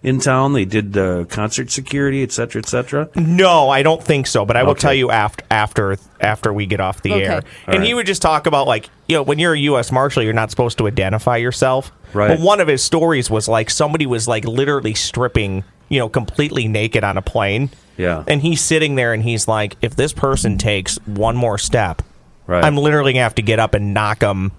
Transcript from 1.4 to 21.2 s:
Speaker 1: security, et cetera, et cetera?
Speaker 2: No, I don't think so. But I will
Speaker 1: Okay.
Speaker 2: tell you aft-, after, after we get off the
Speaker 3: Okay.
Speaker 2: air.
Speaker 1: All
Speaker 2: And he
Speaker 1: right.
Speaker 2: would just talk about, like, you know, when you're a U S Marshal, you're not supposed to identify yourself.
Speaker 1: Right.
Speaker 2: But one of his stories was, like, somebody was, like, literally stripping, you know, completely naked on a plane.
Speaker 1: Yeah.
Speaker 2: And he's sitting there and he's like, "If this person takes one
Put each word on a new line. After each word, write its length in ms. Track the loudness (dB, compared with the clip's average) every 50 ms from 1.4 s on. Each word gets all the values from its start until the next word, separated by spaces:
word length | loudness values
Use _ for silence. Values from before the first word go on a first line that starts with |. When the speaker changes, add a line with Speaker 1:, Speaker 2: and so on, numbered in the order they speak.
| -4 -4 -4 -6 -6 -6
Speaker 1:
security, 520 | -8 -8 -6 -6 -4 -2 0 0 0 -2
et 100 | -4 -4
cetera, 280 | -4 -6 -6 -4 -6 -8
et 40 | -6
cetera? 440 | -4 -4 -4 -4 -2 -4 -4 -4 -2 -2
Speaker 2:
No, 540 | 0 2 2 4 4 4 6 6 6 4 4
I 140 | 4 4
don't 200 | 4 4 2 2
think 240 | 0 0 0 0 0
so. 200 | 0 0 0 0
But 100 | 2 2
I 60 | 2
will 80 | 2 2
Speaker 1:
Okay. 100 | 2 2
Speaker 2:
tell 140 | 2 2 2
you 160 | 2 2 2
aft-, 320 | 2 2 2 0 -4 -8 -4 -2
after, 480 | 0 0 0 0 0 -2 0 0 -2 -4 -8 -20 -6 -2
after 320 | -2 -2 -2 0 -2 -2
we 140 | -2 -2 -2
get 160 | -2 -2 -2
off 220 | -2 -4 -4 -4
the 100 | -4 -2
Speaker 3:
Okay. 120 | 0 0 0
Speaker 2:
air. 160 | 0 -2 -4 -6 -8 -20 -16 -4 -2
Speaker 1:
All 60 | 0
Speaker 2:
And 100 | 0 2
he 60 | 0
Speaker 1:
right. 40 | 0
Speaker 2:
would 100 | 0 -2
just 160 | -2 -2 0
talk 240 | 2 2 2 2 2
about, 200 | 2 2 2 2
like, 220 | 2 0 0 -2 -10 _ _ _
you 100 | 0 0
know, 60 | 0
when 160 | 2 0 0 0
you're 140 | 2 0
a 60 | 0 2
U 180 | 2 2 2
S 160 | 0 0 0
Marshal, 300 | 0 0 0 2 0 0
you're 100 | 0 0
not 180 | 0 -2 -2 -2
supposed 280 | -2 -2 -2 -2 0 -2
to 80 | -2
identify 500 | -2 0 0 -2 0 -2 0 0 0 0
yourself. 560 | 0 -2 -2 0 0 0 2 2 0 -2 -6 -18 _ -20 -6 -2
Speaker 1:
Right. 140 | 0 2 2
Speaker 2:
But 120 | 2 4
one 180 | 4 4 4 4
of 80 | 4 2
his 140 | 2 0
stories 460 | 0 0 2 2 2 2 2 0 0 0
was, 180 | -2 -2 0 0
like, 200 | 0 0 0 -2
somebody 380 | 0 0 0 0 0 -2 0
was, 200 | 0 -2 -2 0 -2
like, 180 | -2 -2 -2
literally 480 | -2 0 0 2 2 0 0 -2 -2 -4
stripping, 680 | -4 -6 -4 -2 -2 -2 0 0 -2 -2 -2 -4 -6 -8 -10 _ _ _ -2
you 80 | -2 -2
know, 100 | -2 0
completely 600 | -2 -4 -4 -2 -2 -2 -2 -2 -2 -2 -2 0
naked 360 | 0 0 -2 0 0 0 0
on 140 | 0 -2 -2
a 40 |
plane. 460 | -4 -2 -2 0 0 0 0 0 -2 -4 -6 -14 _ _ -8 -4
Speaker 1:
Yeah. 260 | -2 -2 -2 -4 -2
Speaker 2:
And 140 | 0 0 0
he's 220 | 2 0 0 0
sitting 320 | 0 0 0 0 2 0 0
there 180 | 0 0 0
and 100 | 0 -2
he's 240 | -2 -2 -2 -2 -2
like, 300 | -2 0 -2 -2 -4 -4 -4
"If 120 | -6 -4 0
this 200 | -2 -2 -2 -2
person 420 | -2 0 0 0 0 0 0 0
takes 420 | 0 0 0 0 0 -2 -6 -8 -8 -8
one 320 | -8 -4 -2